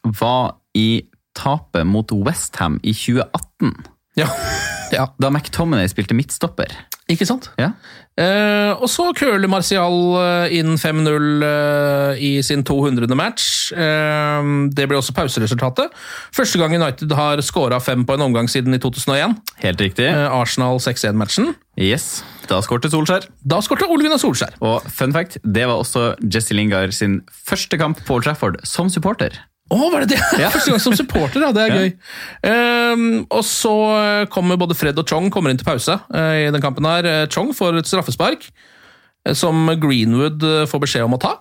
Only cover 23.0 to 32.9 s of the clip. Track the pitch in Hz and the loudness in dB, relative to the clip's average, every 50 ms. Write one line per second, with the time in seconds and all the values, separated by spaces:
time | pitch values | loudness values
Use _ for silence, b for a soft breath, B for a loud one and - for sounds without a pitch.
23 | 156 165 180 190 185 - - _ - 135 160 202 208 - 285 - - 330 339 285 | 2 2 0 0 -2 -6 -20 _ -2 0 0 0 2 0 0 0 2 2 2 2
24 | 294 302 311 262 - 262 135 120 - - - - - 113 113 - - - - - | 4 2 2 2 2 0 0 0 -4 -6 -6 -2 0 0 0 0 -2 -8 -4 -2
25 | 135 131 147 165 180 - - - - 107 98 113 123 123 117 - 127 - - 127 | -2 0 0 0 -2 -4 -10 -6 -4 0 2 2 2 2 2 0 -2 -2 0 0
26 | 117 117 - - - 104 92 113 113 - 107 104 107 107 101 92 95 95 - - | 0 0 0 -2 -4 0 0 0 0 0 0 2 2 2 2 2 0 0 -2 -2
27 | 110 101 98 - - - - - - - 202 - - - - 151 160 151 160 - | 0 0 0 -2 -4 -10 -20 -16 -4 -4 -2 -2 -2 -2 0 0 0 0 -2 -4
28 | - - 135 120 117 147 151 - - 101 85 - - - - - 175 190 180 170 | -2 -2 -2 0 0 -2 -2 0 -2 -2 -2 -4 -8 -6 -4 -2 -2 0 0 0
29 | 156 190 233 - - - - - - _ _ _ _ - - 220 294 339 349 294 | 0 -2 -2 0 -4 -4 -4 -10 -20 _ _ _ _ -2 0 2 2 2 2 2
30 | 269 202 - - - - - - - - - 311 - 285 254 208 - 254 214 185 | 2 2 2 2 2 2 2 2 2 2 2 2 2 2 2 2 4 2 2 2
31 | 285 - - - 156 131 - 269 311 285 220 214 220 220 - 196 190 185 180 B | 0 -2 -2 -2 -2 -2 0 0 0 2 2 2 2 2 2 2 2 0 -2 B
32 | B B B B B B B B - - 220 240 240 240 240 240 240 240 | B B B B B B B B -2 0 2 2 2 2 2 2 2 2